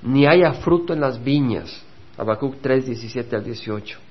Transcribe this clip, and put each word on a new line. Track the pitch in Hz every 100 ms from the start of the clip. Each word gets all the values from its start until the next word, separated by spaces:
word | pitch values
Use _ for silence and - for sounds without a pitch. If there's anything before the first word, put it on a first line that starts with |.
ni | - 135 143
haya | 175 170 127
fruto | - 170 170
en | 160
las | 139 120
viñas". | 120 147 135 98 - - - - - -
Habacuc | 110 110 139 131
tres, | 135 131 131
diecisiete | 113 113 123 120 110
al | 107
dieciocho. | 113 - 107 - - -